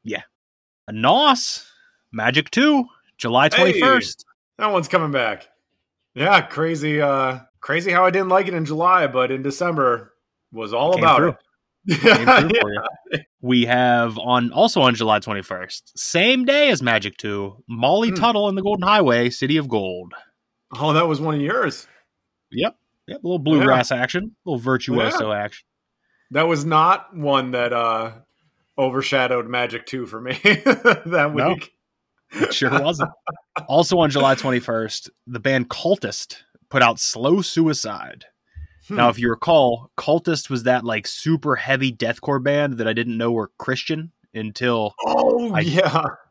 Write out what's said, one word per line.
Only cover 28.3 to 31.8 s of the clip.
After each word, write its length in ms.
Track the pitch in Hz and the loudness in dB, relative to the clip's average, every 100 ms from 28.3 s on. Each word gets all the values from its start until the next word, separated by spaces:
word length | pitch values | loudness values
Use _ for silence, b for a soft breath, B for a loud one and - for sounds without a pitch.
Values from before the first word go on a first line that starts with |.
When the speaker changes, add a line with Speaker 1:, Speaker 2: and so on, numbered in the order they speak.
| _ _ _ _ - | _ _ _ _ -2
Speaker 2:
overshadowed 680 | 131 127 135 139 123 123 117 | -2 0 0 0 2 -2 -4
Magic 380 | 123 120 120 - | -4 -4 -6 -10
Two 200 | 131 117 | -10 -10
for 120 | 110 | -12
me 140 | 123 | -10
<laughs> 100 | 127 | 0
that 880 | 196 156 277 - 233 185 165 170 147 147 | 2 2 2 2 2 0 -2 0 0 0
Speaker 1:
No. 140 | 143 | -2
Speaker 2:
week. 220 | 185 - _ | -2 -8 _